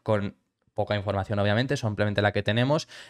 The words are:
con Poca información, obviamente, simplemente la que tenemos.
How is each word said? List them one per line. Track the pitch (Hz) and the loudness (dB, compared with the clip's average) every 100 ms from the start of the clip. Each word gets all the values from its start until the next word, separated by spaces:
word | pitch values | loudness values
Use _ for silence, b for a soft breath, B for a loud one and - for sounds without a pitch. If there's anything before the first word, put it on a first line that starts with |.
con | - 107 98 - _ _ _ | 0 0 0 -8 _ _ _
Poca | - 101 104 | -6 -2 -2
información, | 98 98 95 104 | 0 -2 0 0
obviamente, | 101 104 135 143 | 2 2 0 -2
simplemente | 110 101 104 101 | -2 0 0 2
la | 104 | 0
que | 101 | 0
tenemos. | 104 110 127 151 - B | 0 2 2 0 -4 B